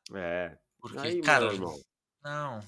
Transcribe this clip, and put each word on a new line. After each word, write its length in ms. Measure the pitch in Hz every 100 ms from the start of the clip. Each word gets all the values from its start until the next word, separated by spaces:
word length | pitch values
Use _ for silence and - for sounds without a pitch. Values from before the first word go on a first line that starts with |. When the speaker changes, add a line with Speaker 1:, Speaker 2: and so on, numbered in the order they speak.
| -
Speaker 1:
É. 420 | 95 87 90 85 73 _ _
Speaker 2:
Porque, 220 | 117 127
Speaker 1:
Aí, 220 | 151 175
Speaker 2:
cara, 240 | 151 139 110
Speaker 1:
meu 80 |
irmão. 280 | 98 87 76 - _ _ _
Speaker 2:
não, 380 | 147 147 143 110